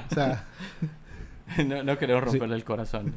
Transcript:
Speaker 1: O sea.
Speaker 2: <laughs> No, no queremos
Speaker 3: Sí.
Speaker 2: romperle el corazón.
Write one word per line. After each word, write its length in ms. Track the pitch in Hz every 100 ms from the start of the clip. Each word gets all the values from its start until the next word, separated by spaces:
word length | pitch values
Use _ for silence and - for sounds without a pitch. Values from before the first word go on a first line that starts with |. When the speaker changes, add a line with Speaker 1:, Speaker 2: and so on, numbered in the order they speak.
| -
Speaker 1:
O 40 |
sea. 300 | 151 135 117 -
Speaker 2:
<laughs> 40 | - 190 - 156 - - - - - - 175 139
No, 160 | 139
no 140 | 139 143
queremos 280 | 131 127
Speaker 3:
Sí. 80 | 127
Speaker 2:
romperle 240 | 127 113 113
el 80 |
corazón. 500 | - 107 113 110 101